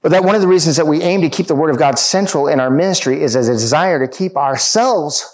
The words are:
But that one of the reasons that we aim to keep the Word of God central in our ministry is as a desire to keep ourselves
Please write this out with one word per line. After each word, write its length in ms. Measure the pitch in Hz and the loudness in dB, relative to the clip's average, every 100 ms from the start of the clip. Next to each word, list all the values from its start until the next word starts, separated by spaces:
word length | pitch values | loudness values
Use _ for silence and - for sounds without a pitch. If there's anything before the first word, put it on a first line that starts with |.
But 100 | - | 2
that 120 | 180 | 2
one 100 | 185 | 4
of 60 | 214 | 2
the 80 | 185 | 4
reasons 300 | 185 160 156 | 4 2 0
that 100 | 156 | 0
we 140 | 151 | 0
aim 180 | 175 190 | 0 0
to 60 | 170 | 0
keep 180 | - 175 | -2 -2
the 80 | 143 | 0
Word 160 | 156 | 0
of 60 | 123 | 2
God 220 | 143 143 | 0 0
central 480 | - 190 196 151 139 | -2 -2 -2 -2 0
in 140 | 143 | 0
our 80 | 127 | 0
ministry 520 | 139 190 185 131 139 | 0 0 -2 -2 -2
is 140 | 143 123 | 0 0
as 140 | 120 | 0
a 20 | |
desire 460 | 117 113 147 185 156 | 0 0 0 0 0
to 80 | 131 | -2
keep 300 | - 185 156 | -4 -6 -2
ourselves 880 | 139 131 - 214 254 214 147 - - | -2 -2 -2 0 2 0 -2 -6 -10